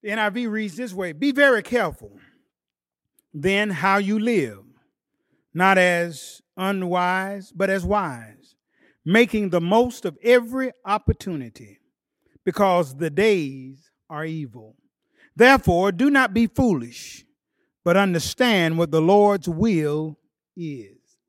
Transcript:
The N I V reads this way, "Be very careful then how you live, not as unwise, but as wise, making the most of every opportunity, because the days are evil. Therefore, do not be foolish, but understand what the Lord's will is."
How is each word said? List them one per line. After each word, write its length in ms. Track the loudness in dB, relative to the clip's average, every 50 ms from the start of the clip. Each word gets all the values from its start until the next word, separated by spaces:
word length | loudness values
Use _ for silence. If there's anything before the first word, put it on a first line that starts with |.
| -6
The 80 | -6
N 80 | -4 -2
I 100 | -2 -2
V 180 | -2 -4 -4
reads 300 | -4 -4 -4 -6 -6 -8
this 160 | -10 -10 -10 -8
way, 200 | -8 -8 -8 -6
"Be 200 | -2 -2 -2 2
very 300 | 4 4 4 4 2 -2
careful 580 | -2 -2 -2 -2 -2 -6 -10 -18 -20 -20 -20 _ _ _ _ _ _ _ _ _ _ _ _ _ _ _ _ _ _ _ _ _ _ _
then 380 | -4 -2 0 0 0 0 -2
how 260 | -4 -2 0 0 2
you 220 | 2 0 0 -2 -2
live, 440 | 0 0 0 0 0 -2 -6 -14 -20 -20 _ _ _ _ _ _ _ _ _ _ _ _ _ _ _ _ _
not 240 | 0 2 4 4 4
as 640 | 4 4 2 0 -2 -4 -6 -12 -18 -20 -20 -20 _ _ _ -6
unwise, 920 | -4 -4 -4 -4 -4 -2 -2 0 0 0 -2 -2 -4 -6 -10 -12 -14 -18 _
but 180 | -4 -2 -2
as 160 | -2 -2 -2
wise, 680 | -2 -2 -2 -2 -4 -8 -12 -16 -20 -20 _ _ _ _ _ _ _ _ _ _ _ _ _ _
making 460 | 2 4 4 4 4 2 -2 -2 0
the 140 | 0 0 0
most 420 | 2 2 2 2 2 -2 -6 -10
of 140 | -10 -10 _ 2
every 500 | 4 4 4 4 0 -6 -6 -6 -6 -8 _ _
opportunity, 960 | -4 -4 -2 _ -2 -2 _ -4 -8 -8 -8 -10 -12 _ -20 -20 -20 -20 _ _ _ _ _ _ _ _ _ _ _ _ _ _
because 540 | -6 0 2 2 2 2 2 0 -2 -6 -6
the 100 | -6 -4
days 840 | -2 0 2 2 2 0 -2 -6 -8 -12 -16 -16 -18 _ _ _ _ _ _ _
are 160 | -12 -10 -8
evil. 500 | -8 -8 -8 -10 -10 -14 -20 -20 -20 _ _ _ _ _ _ _ _ _ _ _ _ _
Therefore, 560 | 4 6 6 6 6 4 2 2 4 2 0
do 200 | 0 2 0 2
not 240 | 4 2 2 2 2
be 140 | 0 0 0
foolish, 760 | _ 0 2 2 2 0 -2 -8 -14 -18 -18 -18 -20 -20 _ _ _ _ _ _ _ _ _ _ _ _ _
but 140 | 2 2
understand 800 | 4 2 2 0 -2 -4 -6 -2 0 2 2 4 2 2 2 0
what 140 | 0 -2 0
the 100 | 0 2
Lord's 480 | 4 4 4 6 6 4 2 0 -2 -6
will 720 | -2 0 0 2 2 0 0 -2 -4 -4 -6 -8 -10 _ _ _ _ _ _ _ _
is." 640 | -12 -10 -10 -10 -12 -16 -20 _ _ _ _ _ _ _